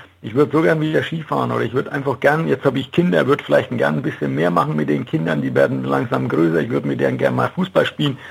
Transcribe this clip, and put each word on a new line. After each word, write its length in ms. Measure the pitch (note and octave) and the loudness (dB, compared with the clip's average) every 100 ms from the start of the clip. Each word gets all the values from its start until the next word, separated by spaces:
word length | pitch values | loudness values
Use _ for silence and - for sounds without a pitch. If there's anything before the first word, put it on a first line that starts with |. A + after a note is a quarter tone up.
| - _ | -20 _
ich 120 | - A#2+ | -4 0
würd 160 | D3 | 2
so 100 | D#3 | 4
gern 200 | E3+ D#3+ | 2 2
wieder 200 | D#3 D#3 | 0 0
Skifahren 500 | C3 E3 D3+ C#3+ B2 | -2 -6 -4 -2 -2
oder 120 | A#2+ | -2
ich 100 | A#2+ | -2
würd 160 | B2+ - | -2 -4
einfach 300 | D3 C3+ - | -4 -4 0
gern, 280 | C#3 D#3 D#3+ | 2 2 0
jetzt 160 | C3+ C#3+ | 0 0
hab 100 | C3+ | 0
ich 160 | C3 | -2
Kinder, 340 | - F3+ F3 B2 | 0 2 2 2
würd 160 | C#3 | 0
vielleicht 340 | - C#3+ - A#2+ | 2 2 2 0
gern 200 | C3+ D3+ | 0 0
ein 60 | |
bisschen 320 | C#3+ - C#3+ C3+ | -4 -4 -4 0
mehr 160 | E3+ | 2
machen 240 | E3+ D3 - | 2 0 0
mit 120 | D3+ | 0
den 180 | C#2+ - | -2 -2
Kindern, 360 | D#2+ D#2+ D3+ | -2 0 -2
die 140 | C3+ B2+ | 0 2
werden 280 | C3 C3 | 2 2
langsam 460 | C3 C#3 B2+ C3 C3 | -2 -2 0 -2 0
größer, 300 | C#3+ E3 E3 | 2 2 2
ich 80 | A#2 | 0
würd 160 | C3+ C#3+ | -2 -2
mit 140 | C3 | 0
denen 180 | C3+ B2+ | 0 2
gern 160 | C3 B2 | 0 0
mal 140 | B2 | -2
Fußball 380 | - F#3 - - | -2 0 2 0
spielen. 320 | - D3 B2 - | 0 -2 -2 -12